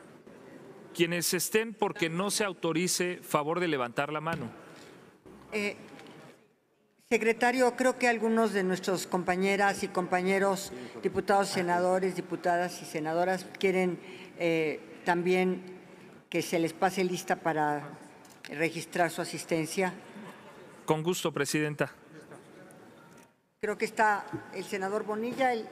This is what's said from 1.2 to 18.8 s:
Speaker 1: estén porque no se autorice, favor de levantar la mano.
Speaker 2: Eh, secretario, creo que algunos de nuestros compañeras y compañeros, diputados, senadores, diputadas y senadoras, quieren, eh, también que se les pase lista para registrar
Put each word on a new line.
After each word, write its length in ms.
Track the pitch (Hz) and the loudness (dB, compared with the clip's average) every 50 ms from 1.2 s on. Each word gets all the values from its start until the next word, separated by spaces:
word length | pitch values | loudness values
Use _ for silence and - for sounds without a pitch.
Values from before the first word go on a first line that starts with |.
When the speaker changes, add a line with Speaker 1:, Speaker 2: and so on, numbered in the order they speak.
| 156 - 185 | 0 0 0
Speaker 1:
estén 400 | 170 - - - 220 226 226 202 | 0 0 2 2 2 0 0 0
porque 340 | - 214 185 160 - 170 | 0 0 0 2 0 -2
no 220 | 160 165 175 196 202 | 0 0 0 0 0
se 140 | 196 - 214 | 0 0 0
autorice, 760 | 196 175 - - 165 160 160 185 170 - - 180 180 180 - - | 0 -2 -2 0 0 2 2 2 2 0 0 0 -2 -4 -6 -2
favor 360 | - - 151 143 151 170 175 | 0 0 0 2 0 0 0
de 80 | 180 | 0
levantar 460 | 170 147 135 123 120 117 - 143 147 151 | 2 2 0 0 -2 -2 -2 -2 -2 -4
la 80 | 151 | -4
mano. 300 | 156 165 165 147 123 110 - - - - - - - - - - - - - _ - - - - - - | -4 -4 -4 -4 -6 -8 -10 -14 -18 -20 -20 -20 -20 -20 -20 -20 -20 -20 -20 _ -20 -20 -20 -20 -12 -6
Speaker 2:
Eh, 240 | 214 214 202 202 - - - - - - - - - - - - - - _ _ _ _ _ _ _ _ _ _ _ _ _ _ | -4 -4 -2 -4 -4 -8 -12 -18 -20 -20 -18 -20 -20 -20 -20 -20 -20 -20 _ _ _ _ _ _ _ _ _ _ _ _ _ _
secretario, 680 | 240 220 220 226 226 226 254 240 247 262 254 240 240 | 2 4 4 2 2 4 2 2 4 4 4 4 4
creo 220 | 247 254 254 247 | 4 2 2 2
que 100 | 254 247 | 4 4
algunos 460 | 240 233 220 214 226 226 226 226 208 190 | 4 4 4 2 4 4 4 4 4 2
de 100 | 202 185 | 2 2
nuestros 440 | 185 185 185 - 202 185 160 - | 2 0 0 0 0 0 0 0
compañeras 720 | - - 180 165 180 180 185 190 196 196 196 202 202 196 196 | 0 -2 0 2 2 2 2 2 2 4 4 4 2 2 0
y 60 | 202 | -4
compañeros, 840 | 190 - 185 180 180 190 180 180 190 196 196 196 196 190 185 - - 127 127 123 - - 117 | -2 -2 -2 0 2 2 2 4 4 4 4 4 4 2 0 -2 -8 -10 -12 -12 -12 -8 -6
diputados, 480 | - 190 - 190 185 - 202 196 196 190 | -4 -2 -2 0 2 4 4 4 4 2
senadores, 680 | - 196 180 175 175 175 180 180 185 185 190 185 175 | 0 0 2 2 2 4 4 4 4 2 2 0 -2
diputadas 640 | 180 - - 165 165 - 180 175 175 180 175 - - 156 | -4 -6 -6 -6 -2 0 2 2 2 0 -2 -4 -8 -10
y 20 | |
senadoras, 600 | - - 160 151 156 160 175 180 185 185 180 185 - - | -8 -6 -4 -2 0 0 2 2 2 0 0 -4 -8 -4
quieren, 420 | - - 190 180 185 185 180 165 - - - - - - - - | 0 2 2 4 4 2 2 0 -2 -6 -12 -16 -16 -16 -16 -6
eh, 420 | - 175 170 165 165 160 151 131 - - - - - - | -2 0 2 2 2 2 0 -2 -4 -8 -14 -18 -4 -2
también 600 | 185 175 175 170 180 185 185 185 185 185 185 - - - - - - - - - - - - - _ | 0 0 2 2 4 4 4 4 2 0 -2 -6 -12 -16 -18 -18 -20 -20 -20 -20 -20 -20 -20 -10 _
que 140 | - 170 160 | -2 -2 0
se 160 | - 190 170 | 0 0 0
les 140 | 165 160 - | 0 0 0
pase 300 | - 190 185 185 196 185 | 0 0 0 2 0 0
lista 340 | 180 180 170 - - 185 | 0 0 -2 -2 -2 -2
para 600 | 180 - 165 151 156 151 147 147 143 143 143 - - - - - - - - - - - - | 0 0 0 2 2 2 2 0 -2 -4 -8 -14 -16 -18 -20 -20 -20 -20 -20 -20 -18 -16 -10
registrar 600 | 147 143 165 156 127 165 | -4 -2 -2 -2 -2 -4